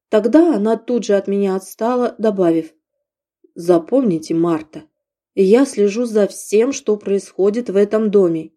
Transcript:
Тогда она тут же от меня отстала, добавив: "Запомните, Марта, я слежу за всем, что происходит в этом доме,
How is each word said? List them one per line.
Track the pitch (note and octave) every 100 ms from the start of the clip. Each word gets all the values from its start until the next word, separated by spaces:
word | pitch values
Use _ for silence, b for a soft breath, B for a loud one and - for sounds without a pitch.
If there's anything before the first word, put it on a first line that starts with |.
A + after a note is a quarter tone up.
| _
Тогда | G#3+ A3 D4 F4 A3
она | G#3+ A3+
тут | - A#3+ G3
же | G3+
от | G3
меня | G3+ G3 F#3+
отстала, | F#3+ - A3 B3 A#3+ -
добавив: | A3 G3 E3+ E3 D#3+ _ _ _ _ _ _ _ _ -
"Запомните, | E3+ E3+ D#3+ B3+ A#3+ D#3+ D#3
Марта, | E3 E3+ D#3+ - D#3 D#3 _ _ _ _ -
я | F#3+ A#3 C4+
слежу | - G3+ G#3 A#3+
за | G#3 G3
всем, | - - G3+ B3
что | C4+ - G#3
происходит | G3+ G3 - - G3 A3 A#3+
в | F#3+
этом | G3+ A3 G#3+
доме, | G3+ F3+ D#3+ D#3+